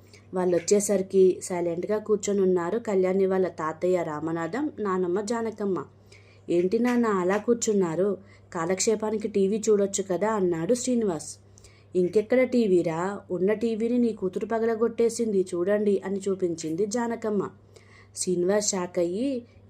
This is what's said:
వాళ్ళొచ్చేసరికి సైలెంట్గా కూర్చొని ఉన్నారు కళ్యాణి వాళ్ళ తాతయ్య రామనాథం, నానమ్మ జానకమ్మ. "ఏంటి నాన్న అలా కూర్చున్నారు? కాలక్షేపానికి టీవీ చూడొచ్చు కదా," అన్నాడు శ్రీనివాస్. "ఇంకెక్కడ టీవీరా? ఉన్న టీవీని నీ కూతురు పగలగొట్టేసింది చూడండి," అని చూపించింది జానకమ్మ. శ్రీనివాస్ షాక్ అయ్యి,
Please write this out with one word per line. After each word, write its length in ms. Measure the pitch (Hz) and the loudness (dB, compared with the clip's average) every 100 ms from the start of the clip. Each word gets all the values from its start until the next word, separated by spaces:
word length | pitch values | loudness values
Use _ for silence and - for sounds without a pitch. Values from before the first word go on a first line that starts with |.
| - - - | -20 -20 -8
వాళ్ళొచ్చేసరికి 1040 | 185 180 170 - 202 202 202 190 190 185 - | -2 0 0 2 2 2 -2 0 4 4 4
సైలెంట్గా 540 | - 180 170 170 175 214 | -4 -4 -2 -4 -4 -4
కూర్చొని 440 | 214 208 202 202 | 0 -2 0 0
ఉన్నారు 380 | 185 185 170 220 | 2 2 0 -4
కళ్యాణి 460 | 233 196 185 190 190 | -2 0 2 2 2
వాళ్ళ 220 | 190 185 | 2 0
తాతయ్య 560 | - 156 156 180 180 | -2 -6 -2 0 0
రామనాథం, 680 | 160 151 160 165 165 220 302 - | 0 -4 -4 -4 -4 -4 -6 -4
నానమ్మ 420 | 208 185 180 185 | -2 0 0 -2
జానకమ్మ. 640 | 208 233 226 214 202 170 - - - - - - - | -2 -4 -4 -4 -4 -4 -6 -18 -20 -20 -20 -16 -2
"ఏంటి 300 | 170 180 226 | 0 2 4
నాన్న 260 | 247 240 233 | 4 4 2
అలా 320 | 196 180 208 | 2 2 2
కూర్చున్నారు? 800 | 208 233 226 202 175 160 202 190 - - - | 2 0 2 2 2 2 0 -2 -8 -20 -12
కాలక్షేపానికి 760 | 180 165 185 - 214 214 214 214 | -6 -2 0 0 0 0 -4 -2
టీవీ 340 | 208 190 220 220 | 0 2 0 2
చూడొచ్చు 340 | 208 202 196 190 | 2 2 -2 -4
కదా," 200 | 175 208 | -2 0
అన్నాడు 420 | 220 180 165 165 | 2 0 0 0
శ్రీనివాస్. 560 | 240 - 240 214 156 - - - - - - - 185 | 0 0 0 0 -4 -8 -16 -20 -20 -20 -20 -6 0
"ఇంకెక్కడ 480 | 180 214 208 247 | 2 0 2 2
టీవీరా? 760 | 254 247 220 180 170 160 185 196 - | 4 2 4 4 2 -2 -4 -6 -8
ఉన్న 220 | 180 190 | -2 0
టీవీని 440 | 214 226 220 233 247 | 0 -2 -2 0 2
నీ 160 | 233 | 0
కూతురు 320 | 214 185 196 208 | 0 -4 -4 -4
పగలగొట్టేసింది 960 | 226 226 220 233 233 233 233 226 196 | -2 -2 0 -2 2 0 0 0 0
చూడండి," 600 | 185 175 180 208 208 190 190 | 0 -2 0 2 2 0 -2
అని 140 | 196 | -4
చూపించింది 640 | 196 190 180 165 156 165 208 | -4 -2 -2 -4 -6 -2 -2
జానకమ్మ. 640 | 240 233 226 220 208 147 - - - - - - - | -2 -4 -4 -2 -2 -4 -8 -20 -20 -20 -20 -18 -8
శ్రీనివాస్ 540 | - 175 175 208 208 | -2 0 2 2 0
షాక్ 300 | 196 180 180 | -4 -4 -2
అయ్యి, 300 | 170 190 277 254 - - - | -2 -2 -4 -4 -8 -20 -6